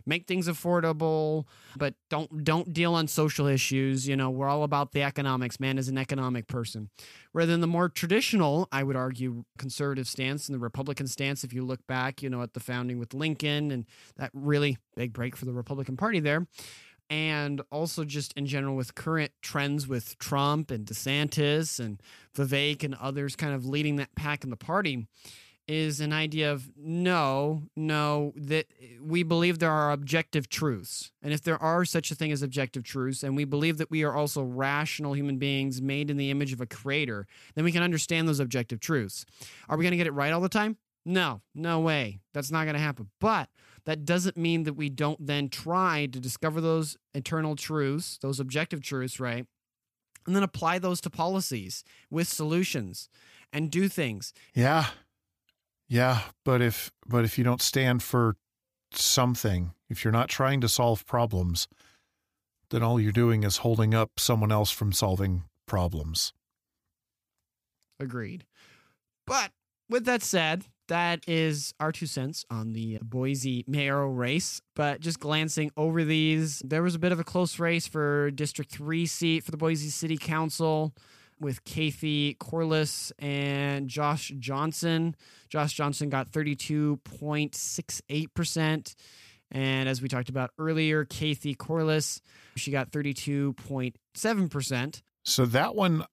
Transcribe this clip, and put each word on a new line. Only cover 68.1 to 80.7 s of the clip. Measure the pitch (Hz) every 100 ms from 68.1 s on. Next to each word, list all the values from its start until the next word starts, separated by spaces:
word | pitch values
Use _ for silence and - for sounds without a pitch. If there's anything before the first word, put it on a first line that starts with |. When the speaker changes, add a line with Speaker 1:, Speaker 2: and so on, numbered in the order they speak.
| 123 110 180 - _ - - _ _ _ _ -
Speaker 1:
But | 262 202 - _ _ -
with | 240
that | 240 247
said, | - 185 160 170 - _ -
that | 170 175 170 -
is | 165 160 147 139 -
our | 151
two | 165 151
cents | - 131 165 -
on | 117 110
the | 113 113 107
Boise | 113 127 131 139 131 123 117
mayoral | 143 139 139 139
race. | 127 123 151 - - -
But | - 147 135
just | 160 160
glancing | 147 156 156 160 151 -
over | 160 165
these, | 156 156 156 156 156 143
there | 131 156
was | 175 170
a |
bit | 175
of | 175
a |
close | 170 180 175 -
race | 170 170 -
for | 156 147 143 143
District | 139 147 - 143
three | - 147 165 165
seat | - 170 160
for | -
the | 160
Boise | 160 160 151
City | - 165 160
Council | - 160 160 - 165